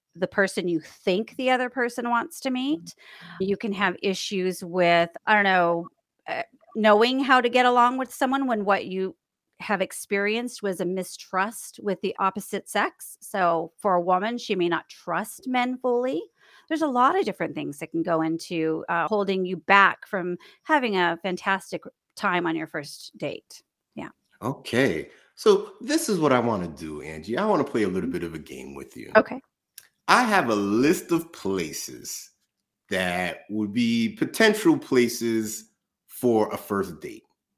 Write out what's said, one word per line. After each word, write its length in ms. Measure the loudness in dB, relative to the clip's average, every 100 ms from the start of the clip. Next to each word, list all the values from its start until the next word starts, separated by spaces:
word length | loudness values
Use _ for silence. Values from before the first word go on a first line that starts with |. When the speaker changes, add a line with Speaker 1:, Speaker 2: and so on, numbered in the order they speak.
| _ -6
Speaker 1:
the 120 | -4
person 400 | 0 0 0 -2
you 140 | -2
think 540 | -4 -4 0 0 -2 -4
the 120 | 0
other 200 | 0 0
person 400 | -2 -2 -2 0
wants 320 | 0 -2 -6
to 100 | -4
meet. 420 | -2 -2 -4 -6 -20 -20 -20 -20 -6
You 160 | -2 -2
can 160 | -2
have 240 | 0 0 0
issues 580 | -2 -2 -4 -2 -2 -4
with, 480 | -4 2 6 6 4 -2 2
I 100 | 4
don't 80 | 6
know, 420 | 4 4 2 -4 _ _ _ -8
uh, 140 | -8 -8 _ _ 2
knowing 460 | 6 6 6 2
how 160 | 4 4
to 80 | 4
get 180 | 4 4
along 320 | 6 4 2
with 160 | -6
someone 320 | -2 0 0 0
when 200 | 0 2
what 220 | 0 0
you 280 | -4 -4 -6 _ _ _ _
have 220 | -4 -2
experienced 800 | -2 -4 -4 -2 0 -2 -4 -6
was 200 | -6 -2
a 40 | -2
mistrust 920 | -2 -6 -10 -6 -2 -2 -6 -16 -8
with 200 | -6 -4
the 120 | -4 -2
opposite 480 | -2 -2 -6 -8 -4
sex. 500 | -2 -2 -4 -18 -18
So 500 | -8 0 2 0 -4 -4
for 160 | 0
a 80 | 2
woman, 360 | 2 0 0 -4
she 180 | -4 0
may 120 | 2
not 220 | 0 -4
trust 580 | -16 -6 -4 -6 -10 -4
men 300 | -2 -2 -2
fully. 440 | 0 0 0 -4 -8 _ _ -20 _
There's 140 | -2
a 60 | 0
lot 300 | 4 4 4
of 60 |
different 320 | 0 -2 -6 -4
things 240 | -8 -8
that 120 | -6
can 120 | -4
go 180 | 0 0
into, 640 | 0 -2 -4 -2 0 -2 -2
uh, 180 | -2 0
holding 380 | 0 0 0 -2
you 100 | -4
back 480 | 4 6 6 4 -6
from 320 | -6 -4 -6 -10 _
having 340 | 0 2 2 2
a 200 | 2 0
fantastic 580 | -4 -4 -2 -4 -4 -12 -12 _ _ -4
time 300 | 0 2 0
on 100 | -2
your 100 | -6
first 500 | -8 -10 -16 -20 -10
date. 460 | -8 -8 -16 -20 _ _ _ -16
Yeah. 140 | -16 -18 _ _
Speaker 2:
Okay. 680 | -8 -8 -2 0 2 0 -8 -18 _ 0
So 380 | 4 4 2 -12
this 300 | -2 -2 0
is 100 | 0
what 140 | 4
I 60 | 4
wanna 280 | 2 -2 -4
do, 340 | -10 -12 -12
Angie. 360 | -12 -12 -6 -4
I 80 | 0
wanna 180 | 0
play 200 | 0 -2
a 40 | 0
little 140 | -2 -4
Speaker 1:
Mm-hmm. 20 |
Speaker 2:
bit 120 | -6
of 100 | -8 -10
a 40 |
game 360 | -14 -16 -14 -14
with 220 | -16 -16
you. 140 | 0 2
Speaker 1:
Okay. 240 | 2 -6 -16 _ _ -20 -20 _ 2
Speaker 2:
I 140 | 4
have 260 | 6 2 2
a 60 | 2
list 580 | 2 2 2 2 0
of 180 | -4 -4
places 1000 | -10 -4 -4 -4 -8 -12 -14 -14 -14 -16 _ _ _ _ _ _
that 560 | -2 0 -2 -4 -6 -8
would 220 | -4 -2
be 380 | 0 2 2 0
potential 680 | -2 -4 2 2 4 2 2
places 920 | 2 4 4 0 -2 -2 -2 -8 -14 _ _ _ _
for 420 | -2 2 2 2
a 40 | -2
first 420 | -4 -4 -4 -8
date. 240 | -14 -16 _ _ _